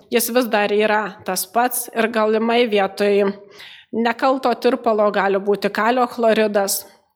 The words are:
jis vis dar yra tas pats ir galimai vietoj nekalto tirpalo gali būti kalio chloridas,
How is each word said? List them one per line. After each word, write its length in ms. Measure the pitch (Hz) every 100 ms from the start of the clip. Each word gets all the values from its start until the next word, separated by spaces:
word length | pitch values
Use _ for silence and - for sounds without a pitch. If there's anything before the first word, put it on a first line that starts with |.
| _
jis 240 | 233 226
vis 160 | 240 233
dar 240 | 208 208
yra 300 | 208 214 214 202 190
tas 240 | - 185
pats 460 | - 226 247 - -
ir 160 | 226 226
galimai 540 | 226 214 220 226 233
vietoj 680 | 247 202 190 - 202 202 196 202 - - - - _
nekalto 600 | 220 233 233 269 262 262
tirpalo 520 | 233 247 254 240 214 208
gali 280 | 196 196 196
būti 320 | 202 196 196
kalio 360 | 214 220 254 247
chloridas, 760 | - 226 214 214 208 196 - - - _